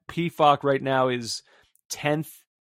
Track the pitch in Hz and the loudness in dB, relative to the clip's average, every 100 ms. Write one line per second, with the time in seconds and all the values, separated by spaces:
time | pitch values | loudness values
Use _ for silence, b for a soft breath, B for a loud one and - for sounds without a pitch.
0 | - - 170 - 147 143 139 139 135 131 | -12 -6 -4 2 4 4 2 0 0 0
1 | 127 123 113 - b b b b _ - | 2 0 -6 -10 b b b b _ -6
2 | 147 151 156 - _ _ | -2 -2 -4 -14 _ _